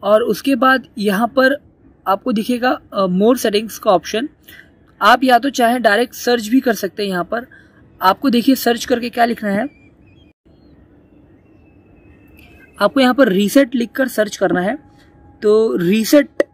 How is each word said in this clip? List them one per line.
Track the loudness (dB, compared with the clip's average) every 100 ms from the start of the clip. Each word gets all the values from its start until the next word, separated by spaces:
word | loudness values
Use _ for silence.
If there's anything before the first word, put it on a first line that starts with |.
और | 2 0
उसके | 0 -4 -2 0
बाद | 2 0 -2 -6
यहाँ | -4 -2 -2
पर | 0 0 0 _ _ _ _ -4
आपको | -4 -2
दिखेगा, | -4 -2 -2 -2 -4 _
अ, | -4 -2
more | 2 2 2
settings | 0 -2 -6 -6
का | 0
ऑप्शन। | 0 0 -6 -8 _ _ -20 -20 _ _ _
आप | 2 4
या | 4 2
तो | 2
चाहे | 0 0 2
डायरेक्ट | 2 2 -2
सर्च | -6 -2 -2 0
भी | 0
कर | 0
सकते | -4 -6 -6
हैं। | -6
यहाँ | -4
पर | -4 -8 -10 -20 _ _ _ _
आपको | 0 0 0
देखिए | 0 2 0
सर्च | 0 -2 -2
करके | -4 -4
क्या | -2 -2
लिखना | -2 -4
है, | -4 -6 _ -20 _ _ _ _ _ _ _ _ _ _ _ _ _ _ _ _ _ _ _ _ _ _ _ _ -20 -20 -20 -20 -4
आपको | -2 2
यहाँ | 2
पर | 4 2
रीसेट | 2 2 2 2 0
लिखकर | -6 -4 -4
सर्च | -2 -4 -2
करना | -2 -2
है, | -4 -6 -12 _ _ _ -20 -6
तो | 2 2 2 0
रीसेट | 0 0 4 2 2 _ -6